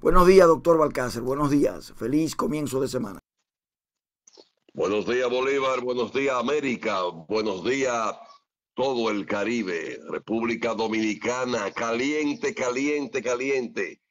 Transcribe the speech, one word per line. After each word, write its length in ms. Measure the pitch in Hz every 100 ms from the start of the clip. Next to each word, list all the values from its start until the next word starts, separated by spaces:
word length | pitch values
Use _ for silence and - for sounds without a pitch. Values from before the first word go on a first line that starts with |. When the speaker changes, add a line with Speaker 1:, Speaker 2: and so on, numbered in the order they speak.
Speaker 1:
Buenos 260 | - 185 180
días, 220 | 190 175
doctor 300 | 151 170 165
Balcácer. 440 | 147 - 123 117
Buenos 280 | 123 143 147
días. 420 | 143 143 90 - -
Feliz 380 | 113 147 156
comienzo 460 | - 165 151 147 131
de 80 | 131
semana. 300 | 123 110 82 _ _ _ _ _ _ _ _ _ _ _ - - _ _
Speaker 2:
Buenos 320 | - 90 104 95
días, 220 | 120 127
Bolívar. 520 | 127 131 139 135 127
Buenos 320 | 123 123 113
días, 240 | 131 139 127
América. 680 | 117 147 135 117 113 98 90 82 82
Buenos 360 | 107 107 95
días, 520 | 87 135 131 120 107 - - - _ _ _
todo 360 | - 131 127 113
el 160 | 107 90
Caribe. 720 | 104 101 120 95 85 69 60 78
República 640 | 82 - 113 117 113 117
Dominicana, 960 | 107 113 110 110 104 - 123 127 120 98
caliente, 800 | - 117 117 135 151 147 127 139
caliente, 680 | 135 127 123 143 147 135 135
caliente. 800 | 120 123 135 135 120 113 92 - _